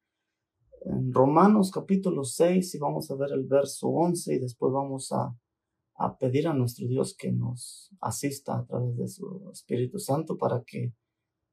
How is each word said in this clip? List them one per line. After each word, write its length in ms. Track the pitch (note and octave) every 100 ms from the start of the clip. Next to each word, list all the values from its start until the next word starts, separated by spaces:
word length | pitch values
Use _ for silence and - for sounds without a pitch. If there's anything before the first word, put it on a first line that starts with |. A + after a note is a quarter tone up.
| _ _ _ _ _ _ _ -
En 300 | - C3+ C3
Romanos 600 | B2+ C3+ D#3 G3+ G#3+ F#3+
capítulo 500 | D3+ - G3 F#3+ D3
seis, 500 | C3+ - E3+ F#3 F3+ D3
y 20 |
vamos 320 | D3 D3+ -
a 60 | C3+
ver 160 | C#3+
el 120 | C3+
verso 440 | C3 C#3 C#3 - B2+
once, 480 | C#3 F3 E3+ - C3+
y 20 |
después 340 | B2+ A#2+ C3+
vamos 380 | C3+ C#3 C3+ -
a, 260 | - - A#2+ _ _ _ _ _ -
a 200 | C#3 -
pedir 300 | B2+ C3 E3
a 80 |
nuestro 320 | C#3+ A#2+ - B2
Dios 300 | C3 C3 -
que 160 | B2+
nos 600 | A#2+ A#2+ B2 - - - -
asista 560 | - - C#3+ C3+ - A#2+
a 80 |
través 320 | A#2+ B2 B2 A#2+
de 120 | -
su 420 | - - - -
Espíritu 460 | - - A#2+ B2 -
Santo 400 | - C#3 D#3 -
para 240 | A#2 A#2+
que 320 | - - B2 - _ _ _ _ _